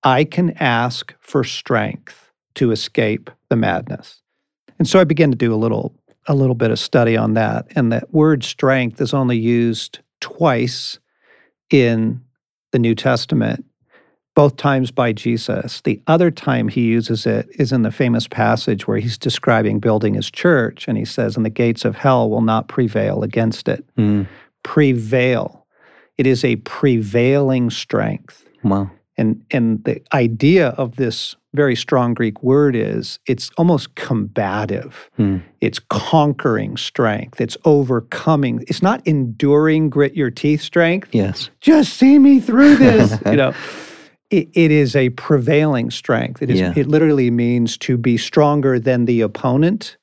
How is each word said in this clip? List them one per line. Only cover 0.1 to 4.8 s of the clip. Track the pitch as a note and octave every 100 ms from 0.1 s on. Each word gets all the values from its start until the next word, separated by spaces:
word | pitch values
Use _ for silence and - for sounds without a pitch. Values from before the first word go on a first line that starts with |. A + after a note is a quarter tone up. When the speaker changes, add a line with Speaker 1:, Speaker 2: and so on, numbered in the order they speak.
| C3
Speaker 1:
can | D#3 - F3 -
ask | C#3 A#2 B2 B2 - -
for | - D3
strength | A2+ - - A#2 G#2+ G#2 - - _ _ _
to | - B2
escape | G#2+ - - A2 A2 - _ _
the | A#2
madness." | G#2+ E2+ A#2+ D3+ - _ _ _ _ _ _
And | _